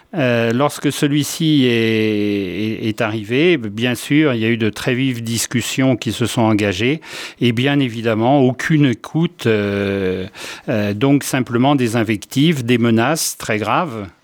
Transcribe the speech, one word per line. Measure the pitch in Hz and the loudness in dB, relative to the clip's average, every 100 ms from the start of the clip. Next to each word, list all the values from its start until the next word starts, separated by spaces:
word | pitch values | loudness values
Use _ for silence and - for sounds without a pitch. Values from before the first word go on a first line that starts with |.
| - | -10
Euh, | 185 127 120 117 | -2 0 2 2
lorsque | 117 147 - 151 | 2 0 0 -4
celui-ci | - 147 147 135 - 160 151 127 | 0 0 0 -2 -2 2 4 4
est, | 117 113 110 110 104 104 101 95 87 110 104 | 2 2 2 0 0 0 -2 -4 -4 -4 -4
est, | 113 | -4
est | 107 | -2
arrivé, | 113 110 101 127 175 160 | -2 -4 -2 0 2 0
bien | 110 104 123 | -2 -4 -2
sûr, | 120 - 143 156 | -2 0 2 2
il | 117 | 2
y | 113 | 0
a | |
eu | 117 | 0
de | 107 | 0
très | - - | -2 -2
vives | 123 135 117 | 0 -2 -4
discussions | 113 117 - 117 - - 131 123 | -4 -4 -2 -2 -2 0 2 2
qui | 117 | -2
se | 101 | -2
sont | 117 - | -2 2
engagées | 110 107 104 92 120 156 - - - - | 2 2 0 0 -2 -2 -6 -14 -12 -2
et | 123 | 0
bien | 117 135 143 | 2 2 2
évidemment, | 131 113 113 110 117 147 | 0 -2 -2 0 2 4
aucune | 127 117 - 156 143 | 4 2 0 2 2
écoute, | 113 - 156 170 - 120 | 0 -4 -2 -2 -2 0
euh, | 107 101 101 101 98 92 92 95 - - - - | 0 0 -2 -2 -2 -2 -4 -6 -12 -14 -12 -4
euh, | 113 104 | -2 -2
donc | 104 139 143 | 0 2 2
simplement | - 135 117 117 135 | 0 -2 0 2 2
des | 147 123 117 | 4 2 0
invectives, | 110 107 - 131 156 151 | 0 -2 -2 2 2 2
des | 117 120 | 2 2
menaces | 117 113 120 160 - - | 4 2 2 0 -4 -6
très | - 107 | -4 -2
graves | 107 135 175 113 98 - | 0 0 -2 -8 -12 -16